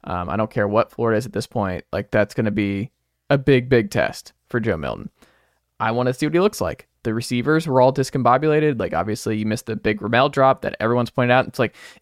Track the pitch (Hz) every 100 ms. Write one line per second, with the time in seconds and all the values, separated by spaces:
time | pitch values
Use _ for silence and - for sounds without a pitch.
0 | - 90 90 101 110 - 104 104 113 -
1 | 117 110 101 101 - 120 98 90 - 95
2 | 104 107 101 - 110 101 101 98 113 _
3 | _ _ _ 143 135 131 127 123 104 120
4 | 71 - - _ _ 123 113 85 69 50
5 | - _ _ _ _ _ _ _ 110 117
6 | 123 127 151 165 196 - 87 - - _
7 | - 110 123 123 120 156 160 131 127 135
8 | 131 139 120 127 156 151 151 127 95 80
9 | 95 107 - 110 107 107 - 107 110 107
10 | 104 117 139 139 135 131 104 - 110 120
11 | 117 - 123 123 - - 113 - - -